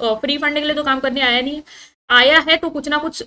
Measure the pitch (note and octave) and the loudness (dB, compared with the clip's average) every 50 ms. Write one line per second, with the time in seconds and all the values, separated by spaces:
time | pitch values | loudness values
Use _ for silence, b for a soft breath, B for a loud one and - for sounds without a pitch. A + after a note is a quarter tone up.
0 | A#3+ A3+ A3 A3 - C#4 C#4+ C#4+ D4 D4 D4 D4 D4 D4+ D4+ D4 D4 C#4 C4+ C4 | -2 -2 -2 -2 -2 -2 -2 0 -2 -2 -2 -2 -2 -2 -2 -2 0 -2 -2 0
1 | C4+ C4 B3 C#4 C4 B3 A#3+ B3 B3 C#4 D4 D4+ - B B B B B B B | -2 -4 -2 0 0 0 0 0 -2 -4 -6 -10 -12 B B B B B B B
2 | _ - A#3+ B3 B3 C4+ D#4 D#4+ C#4+ D#4 D#4+ E4 E4+ D#4+ D#4+ D4 D4 D4 D4 D4 | _ 2 4 4 6 6 4 4 4 2 0 0 0 -4 -6 -6 -6 -4 -4 -2
3 | D#4 D#4+ - - - | -4 -4 -8 -10 -12